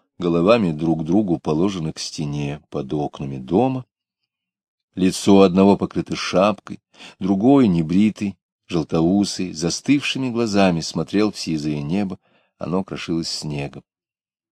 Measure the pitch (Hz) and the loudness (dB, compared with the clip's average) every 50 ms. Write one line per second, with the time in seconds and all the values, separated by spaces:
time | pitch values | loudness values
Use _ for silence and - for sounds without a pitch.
0 | _ _ _ - 90 87 85 85 87 101 117 120 101 82 76 76 82 80 82 80 | _ _ _ -4 -2 0 0 2 4 4 4 4 4 0 -2 -2 0 0 0 0
1 | 80 78 87 110 107 90 85 76 - 82 78 78 92 104 98 90 78 78 - - | 0 0 0 0 2 0 -2 -2 -2 -2 0 0 0 0 -2 -4 -6 -6 -8 -8
2 | - - - - 80 73 71 - 143 - 71 - _ - - 76 69 - 76 76 | -12 -10 -8 -8 -8 -6 -6 -6 -6 -6 -8 -10 _ -10 -10 -8 -8 -6 -4 -4
3 | 71 67 - - 71 69 67 65 64 64 85 101 127 131 131 127 123 _ _ _ | -4 -6 -8 -10 -10 -10 -10 -10 -6 -2 0 2 2 0 -2 -6 -10 _ _ _
4 | _ _ _ _ _ _ _ _ _ _ _ _ _ _ _ _ _ _ - - | _ _ _ _ _ _ _ _ _ _ _ _ _ _ _ _ _ _ -4 0
5 | 92 95 170 - - 101 98 98 98 92 87 95 98 101 95 - 90 - - 87 | 0 0 0 0 4 6 8 8 8 6 6 6 6 6 4 2 0 -4 -4 -6
6 | 80 - - - - - - 90 98 107 101 - - - 92 - _ _ _ - | -6 -6 -6 -6 -4 -2 0 2 2 2 0 -4 -8 -16 -16 -16 _ _ _ -20
7 | - - - - 95 92 101 95 110 131 143 139 127 104 87 82 80 76 87 98 | -20 -20 -12 -6 -2 -2 0 2 4 4 6 6 6 4 4 2 0 2 2 2
8 | 107 107 - - 104 98 95 _ _ _ _ _ _ - 90 82 76 - 92 82 | 2 2 0 -2 -6 -8 -8 _ _ _ _ _ _ -6 -4 -4 -2 0 0 2
9 | 82 85 98 101 98 87 - - 92 87 82 76 85 82 - - - - 143 143 | 2 4 4 2 2 0 -2 -6 -8 -8 -6 -4 -4 -4 -4 -4 0 0 0 2
10 | - - - 135 131 127 113 117 117 107 98 98 98 92 85 80 78 - - 87 | 0 -2 -6 -4 -4 -4 -2 -2 -2 0 2 2 4 4 2 0 -2 -4 -4 -6
11 | 78 - - 101 107 104 - - - 85 80 76 73 76 73 73 71 73 90 101 | -4 -2 0 0 0 0 -2 -4 -6 -4 -4 -4 -2 -4 -4 -4 -4 -4 -2 -2
12 | 104 92 101 - _ _ _ _ _ _ _ - - - 87 95 95 - 73 71 | -2 -4 -6 -12 _ _ _ _ _ _ _ -12 -8 -4 -4 -4 -4 -6 -10 -10
13 | - - 85 82 78 - - - - 78 73 71 71 69 - - - _ _ _ | -6 -4 -4 -4 -4 -4 -8 -8 -8 -8 -8 -8 -8 -10 -12 -16 -20 _ _ _
14 | _ _ _ _ _ _ _ _ _ _ | _ _ _ _ _ _ _ _ _ _